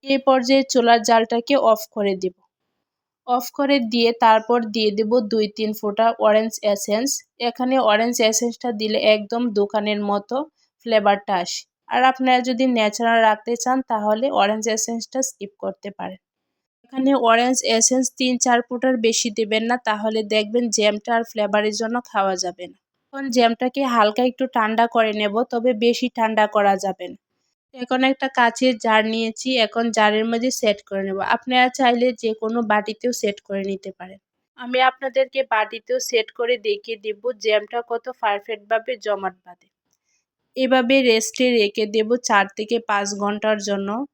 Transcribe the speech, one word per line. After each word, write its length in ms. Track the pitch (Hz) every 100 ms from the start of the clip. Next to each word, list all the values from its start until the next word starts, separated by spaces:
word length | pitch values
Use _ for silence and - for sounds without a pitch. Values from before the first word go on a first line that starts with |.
| 269
এই 80 | 269 269
পর্যায়ে 360 | 262 240 269 269
চুলার 280 | 262 233 233 220
জালটাকে 460 | 226 220 233 233 277 226
অফ 100 | 220 - -
করে 180 | 202 190
দেব। 140 | 185 - _ _ _ _ _ _ _ _ -
অফ 180 | 247 254 -
করে 200 | 277 277 233
দিয়ে 160 | 240 233 233 226
তারপর 340 | 220 220 240 226 220
দিয়ে 140 | 214 208
দেব 140 | 214 240 214
দুই 120 | 226 214 -
তিন 140 | 214 208
ফোঁটা 280 | 214 202 226 226 214
অরেঞ্জ 260 | 214 226 - 214
এসেন্স। 360 | 196 - 208 269 - - _ 240
এখানে 280 | 233 254 262 220
অরেঞ্জ 240 | 214 233 240 220
এসেন্সটা 380 | 220 240 226 247 214
দিলে 180 | 214 214 214 214
একদম 260 | 208 233 240 208
দোকানের 400 | 202 214 208 208 208
মতো 260 | 202 202 247 311 _ _ _
ফ্লেভারটা 520 | 233 220 208 202 202 190
আসে। 180 | 180 - - _ _
আর 80 | 240 254
আপনারা 280 | 254 262 254 247
যদি 160 | 240 262 240
ন্যাচারাল 440 | 214 208 233 226 220
রাখতে 240 | 214 - 233
চান, 140 | 247 262 254
তাহলে 340 | 220 208 214 269 -
অরেঞ্জ 240 | 202 220 220 220
এসেন্সটা 420 | - 233 - 262 269
স্কিপ 220 | - 202 _
করতে 260 | 196 190 202 196
পারেন। 220 | 185 190 _ _ _ _ _ _
এখানে 280 | _ 262 262 269 233
অরেঞ্জ 280 | 226 247 254 - 226
এসেন্স 280 | 226 254 254 -
তিন 140 | 254 247
চার 160 | 262 240 247
ফোঁটার 300 | 247 262 254 220
বেশি 220 | 220 240 208
দেবেন 240 | 214 220 226
না, 60 | 240 226
তাহলে 320 | 214 220 220 214
দেখবেন 300 | 214 208 233 240 208
জ্যামটা 340 | 208 208 - 233
আর 60 | 226
ফ্লেভারের 440 | 220 208 208 214 202
জন্য 140 | 226 240 -
খাওয়া 260 | 214 196 185 180
যাবে 220 | 180 180
না। 80 | - _ _ _
এখন 140 | 277 269 240
জ্যামটাকে 460 | 233 226 254 277 269 233
হালকা 280 | 214 214 254
একটু 140 | 247 262 247
ঠান্ডা 300 | 214 220 233 233
করে 160 | 220 208
নেব, 140 | 208 208 254
তবে 180 | 240 240 220 233
বেশি 220 | 226 247 -
ঠান্ডা 280 | 220 220 208 214
করা 180 | 202 190
যাবে 220 | 196 185 180
না। 60 | - _ _ _ _ _ 262
এখন 160 | 247 254 262
একটা 160 | 269 269 269
কাচের 360 | 233 233 254 233
জার 180 | 226 220 220
নিয়েছি, 360 | 226 226 220 254 254 214
এখন 180 | 233 233 220
জারের 280 | 208 214 226
মধ্যে 200 | 233 247 -
সেট 200 | 220 208 _
করে 160 | 196 196
নেব। 120 | 190 185 233
আপনারা 320 | - 254 254 247
চাইলে 280 | 254 240 247 226
যে 100 | 226 220
কোনো 180 | 220 233 220
বাটিতেও 400 | 208 208 214 - 233
সেট 160 | 208 202 _
করে 160 | 196 196
নিতে 180 | 190 196 190
পারেন। 220 | 185 196 _ _ _ _
আমি 200 | 247 254 254
আপনাদেরকে 500 | - 269 254 262 269 262
বাটিতেও 460 | 220 214 226 _ 254 -
সেট 180 | 233 220 -
করে 180 | 233 247 214
দেখিয়ে 300 | 208 220 226 214
দেব 160 | 202 233 220
জ্যামটা 360 | 214 214 208 240 233
কত 140 | 233 254 247
পারফেক্টভাবে 680 | 220 202 208 220 208 226 226 240 214
জমাট 300 | 202 190 185 -
বাঁধে। 220 | 175 _ _ _ _ _ _ _ _ _ -
এভাবে 380 | 262 262 240 269 254
রেস্টে 360 | 220 226 - 254 240
রেখে 260 | 202 214 214 220
দেব 140 | 220 240 -
চার 160 | 208 196 -
থেকে 180 | 214 233 226
পাঁচ 180 | 208 202 202
ঘন্টার 340 | 202 208 220 214 202
জন্য। 220 | 202 196 220 285